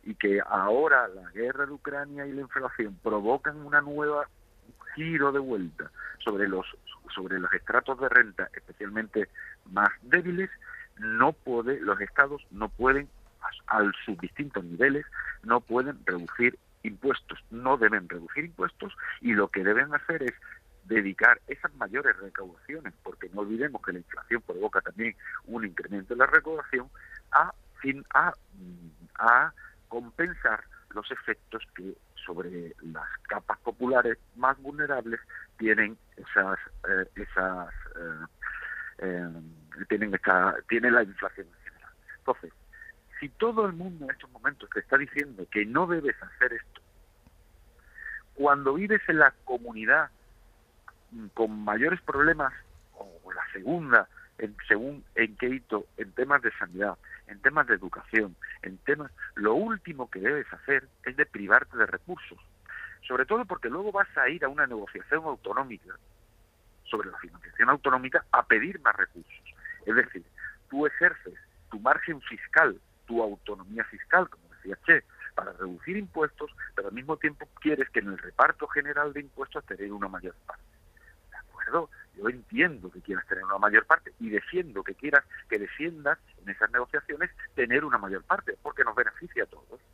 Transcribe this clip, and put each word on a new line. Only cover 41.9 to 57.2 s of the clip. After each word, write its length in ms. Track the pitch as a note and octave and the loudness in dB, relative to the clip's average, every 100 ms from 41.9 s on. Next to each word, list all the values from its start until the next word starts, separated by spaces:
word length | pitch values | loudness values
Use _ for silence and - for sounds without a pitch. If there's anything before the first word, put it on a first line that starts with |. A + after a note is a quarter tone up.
| _ - - | _ -20 -6
Entonces, 340 | - B2 E2 _ - - - - _ - | -2 -2 -4 _ -20 -20 -20 -20 _ -12
si 120 | C#3 | -12
todo 340 | _ A3+ A3 | _ 0 2
el 80 | G3+ | 0
mundo 320 | E3 F#3 E3+ | -2 -10 -10
en 60 | C3+ | -8
estos 200 | - - | -10 -10
momentos 380 | - C#3 C#3 - | -4 -4 -4 -8
te 120 | G#2+ | -8
está 180 | - C#3 | 2 2
diciendo 480 | C#3+ C#3+ C#3+ G2 F2+ | 2 -4 -6 -10 -4
que 140 | G#2+ | -2
no 220 | G#2 C3+ F3 | 0 0 0
debes 300 | E3+ C#3 - | 0 -2 -4
hacer 300 | - - B2+ | -10 0 0
esto, 300 | A#2 - - _ _ _ _ - _ _ - _ _ - - - - _ | 0 -12 -20 _ _ _ _ -20 _ _ -20 _ _ -20 -16 -12 -12 _
cuando 400 | - C#3+ C#3+ C#3 | 2 4 6 4
vives 260 | D3 G3+ G#3 - | 2 2 2 4
en 100 | D#3+ | 6
la 140 | C#3 - | 6 6
comunidad, 640 | - B2 A#2 A2 A2 D3 D3 _ _ - _ _ _ _ - _ _ | -6 -6 -4 -4 4 4 4 _ _ -20 _ _ _ _ -20 _ _
mm, 140 | A#2 G#2 | -16 -12
con 300 | - A2 G#2+ | -2 0 0
mayores 360 | G#2 G#2+ D3 F3+ | -2 2 2 0
problemas, 500 | - C#3 D3+ D#3 C3+ - - - _ | -2 4 4 4 0 -4 -20 -20 _
o 380 | - F#2+ E2+ F#2 | -18 -18 -18 -14
la 100 | F#2 - | -10 -8
segunda, 560 | G2 G2 F3 D3 A#2 F#2+ - - - | -8 -4 -4 6 6 6 -10 -20 -8
en, 160 | G#2+ G#2 - | -8 -8 0
según 360 | G#2+ C3 C#3+ - | 0 0 -10 -6
en 220 | A#2 A2+ G#2 | 0 0 0
qué 120 | B2+ | -4
hito, 380 | C3 _ G#2+ - - | -4 _ -6 -6 -12
en 160 | G#2 | -10
temas 300 | G#2+ C3 C#3+ | -4 2 2
de 100 | A#2+ - | 2 -4
sanidad, 380 | F#2+ F2+ G2+ F2 - - | -10 -2 -2 -4 -14 -20